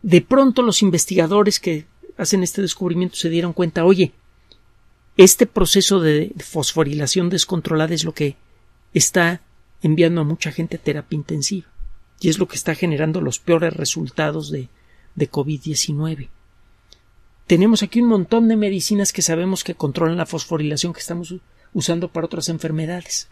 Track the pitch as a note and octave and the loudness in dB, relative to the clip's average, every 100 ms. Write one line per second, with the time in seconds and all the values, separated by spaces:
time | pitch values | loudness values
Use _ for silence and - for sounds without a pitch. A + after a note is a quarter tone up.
0 | G3+ E3+ - C4 C4+ C4 B3 - G3 E3+ | 4 4 4 4 4 4 2 2 2 2
1 | - F#3 D#3+ G3+ G#3 - - D#3 - _ | 0 0 2 4 2 0 -4 -6 -8 _
2 | - - E3 G3 F3+ - F#3 - F3+ E3+ | -20 -8 -2 0 0 -2 -4 -4 -4 -2
3 | F3+ - E3+ E3 F3 E3 F3 E3 E3+ F#3+ | -4 -4 -2 -2 -2 -2 -2 2 4 4
4 | G3 _ _ _ _ _ _ _ _ _ | 2 _ _ _ _ _ _ _ _ _
5 | _ - F#3+ - A#3 - F3 G3 F#3 G3 | _ 8 8 8 0 2 2 2 2 2
6 | D#3+ D3+ F3+ - - E3 C3+ D#3+ C#3+ D3 | 4 2 -2 -8 -8 -6 -4 0 -2 -2
7 | C#3 F#3 F3 F3+ - F3 - D#3+ D#3+ E3 | -2 0 0 -2 -2 -4 -2 0 0 -2
8 | E3 - D3 - _ _ _ _ _ - | -4 -4 -4 -4 _ _ _ _ _ 0
9 | - F#3 E3+ F3 _ _ _ - E3 D#3 | 2 2 2 0 _ _ _ -4 0 4
10 | E3 E3+ D3 E3 D#3+ - E3 E3 - D3 | 4 2 -2 -2 -6 -6 -6 -6 -4 -6
11 | D3 D#3 D3 D#3 C#3 G3 - - - - | -6 -8 -6 -6 -4 -6 -10 -12 -12 -12
12 | - _ F3+ D#3+ F#3 - - D#3 F3+ D3 | -20 _ -2 0 -2 -4 -6 -2 -2 0
13 | D#3 D#3 D3 - - E3 E3 - C#3 E3 | -2 -2 -4 -4 0 2 2 -4 -6 -6
14 | D3 - D3+ D#3 D3 D3 B2+ _ _ - | -8 -4 -4 -4 -8 -10 -10 _ _ -20
15 | - - C#3+ - C#3 D3+ D#3+ C#3+ - D3 | -18 -4 -4 -2 -4 -4 -4 -4 -4 -4
16 | D#3+ D#3 C3 - _ _ _ _ _ - | -4 -6 -12 -18 _ _ _ _ _ -20
17 | _ _ _ _ _ E3+ G#3 A3 G3+ A#3 | _ _ _ _ _ 4 6 4 2 2
18 | A#3+ G#3+ E3+ A#3 A3+ A3 G#3 F#3+ - G3+ | 4 2 2 2 4 2 0 -2 0 0
19 | G3 - E3+ E3 F#3 F#3+ - E3+ D3+ C#3 | 0 -2 -2 0 -2 -4 -6 -6 -4 0
20 | E3 E3+ D#3+ E3 - E3 D3+ D3 F3 E3 | -2 0 -4 -6 -6 -4 -4 -4 -6 -8
21 | - E3+ E3 F3+ _ _ _ G3+ - E3+ | -10 -10 -10 -14 _ _ _ -6 -2 -4
22 | F3 E3 E3 E3+ D#3+ E3 D#3+ D#3 D#3+ F3 | -4 -6 -6 -6 -6 -6 -4 -4 -6 -8
23 | - - - | -8 -10 -10